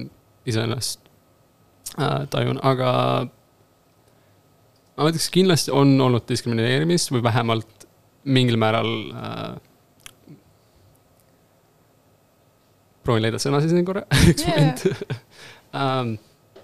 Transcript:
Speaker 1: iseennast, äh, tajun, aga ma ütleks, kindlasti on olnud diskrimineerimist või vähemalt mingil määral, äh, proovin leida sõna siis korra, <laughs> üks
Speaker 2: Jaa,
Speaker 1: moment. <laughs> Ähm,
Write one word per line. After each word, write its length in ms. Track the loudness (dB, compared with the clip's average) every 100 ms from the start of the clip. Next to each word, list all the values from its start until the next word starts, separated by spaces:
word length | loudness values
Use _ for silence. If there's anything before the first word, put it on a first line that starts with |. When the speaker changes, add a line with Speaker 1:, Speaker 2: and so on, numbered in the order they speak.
| -12 -18 _ _ -4
Speaker 1:
iseennast, 540 | -2 -2 -4 -6 -10 _ _ _ _ _ _ _ _ -12
äh, 420 | -4 -2 -2 -4
tajun, 320 | -4 -2 -2
aga 300 | -2 0 0 0 0 0 -4 -10 _ _ _ _ _ _ _ _ _ _ _ _ _ _ _ -2
ma 100 | 0
ütleks, 180 | 0 0
kindlasti 420 | 2 4 2 2
on 220 | 4 6 6
olnud 240 | 4 2 0
diskrimineerimist 840 | -4 -2 -2 0 0 0 0 0
või 140 | 0
vähemalt 640 | 0 0 0 -2 -4 _ -20 _ _ _ 0
mingil 280 | 2 4 2
määral, 360 | 2 2 -2 -4 -8
äh, 1300 | -12 -12 -10 -12 -12 -18 _ _ _ -20 -20 -20 -20 _ _ _ _ _ _ _ _ _ _ _ _ _ _ _ _ _ _ _ _ _ _ _ _ _ _
proovin 200 | -2 0
leida 160 | 0 -2
sõna 160 | -2 0
siis 140 | 2 0 0
korra, 180 | -6 0 4
<laughs> 140 | 6
üks 140 | 4 0
Speaker 2:
Jaa, 80 |
Speaker 1:
moment. 320 | 2 2 0 -4
<laughs> 320 | -4 -8 -12 -12 -20 -20 -20 _
Ähm, 480 | -6 -2 -2 -4 -8 -12 _ _ -20